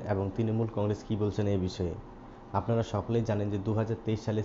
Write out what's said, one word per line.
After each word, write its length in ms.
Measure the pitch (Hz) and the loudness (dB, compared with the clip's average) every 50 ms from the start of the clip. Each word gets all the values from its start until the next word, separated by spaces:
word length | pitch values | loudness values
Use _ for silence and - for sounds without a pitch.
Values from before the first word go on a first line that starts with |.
| - - 104 | 0 0 0
এবং 120 | 95 98 98 - | 0 0 0 0
তৃণমূল 360 | - 113 110 110 113 113 107 - | 0 0 2 2 2 0 0 0
কংগ্রেস 260 | 104 104 104 104 - - | 0 2 2 0 0 -2
কী 80 | - 110 101 104 | -2 0 2 2
বলছেন 220 | 104 92 107 101 101 101 | 2 2 2 2 2 2
এই 60 | 95 92 | 2 2
বিষয়ে। 260 | 92 - - 90 85 80 - - - - - - - - - - - 98 98 | 0 0 -2 -2 -2 -2 -6 -10 -12 -16 -16 -16 -16 -18 -18 -8 -2 -2 0
আপনারা 240 | - - 117 113 110 - - | 2 2 2 2 2 0 -2
সকলেই 300 | 101 - - 113 117 110 113 | -2 0 2 2 2 2 2
জানেন 180 | 107 104 101 101 104 | 2 0 0 0 0
যে 60 | 98 - | -2 0
দু 60 | 113 107 110 | 0 0 2
হাজার 180 | 110 113 113 - - | 0 0 -2 -2 -2
তেইশ 140 | 110 110 107 - | -2 -2 0 0
সালে 140 | 117 107 110 107 | 0 0 0 -2